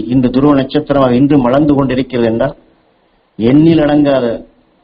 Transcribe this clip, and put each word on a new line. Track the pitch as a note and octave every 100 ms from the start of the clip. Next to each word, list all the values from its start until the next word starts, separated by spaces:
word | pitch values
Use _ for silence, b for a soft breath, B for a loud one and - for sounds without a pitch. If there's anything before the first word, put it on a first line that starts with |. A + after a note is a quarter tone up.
| G#2+
இன்று | C3 B2
துருவ | B2+ D3
நட்சத்திரமாக | C3+ - D3+ - C#3+ B2+ B2
இன்று | C#3 D3
மலர்ந்து | A#2+ C3+ D3+
கொண்டிருக்கிறது | C#3 C3+ C3 C3 B2 A#2
என்றால் | A2+ C3+ - _ _ _ _ _ _ _ -
எண்ணில் | A2+ D3 D#3+ D#3+
அடங்காத | D3 D3 C#3+ C3+ A#2+ A2 - _ _ _